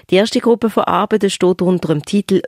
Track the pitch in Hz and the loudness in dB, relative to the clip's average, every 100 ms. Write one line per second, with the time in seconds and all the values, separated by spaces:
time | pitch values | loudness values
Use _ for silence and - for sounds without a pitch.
0 | - 185 220 254 233 226 226 220 - 175 | -2 0 2 0 0 0 0 -2 0 0
1 | 208 214 196 - 180 180 180 180 156 151 | 0 0 -2 0 0 0 0 0 0 -4
2 | - 202 - 190 | -2 -2 0 -2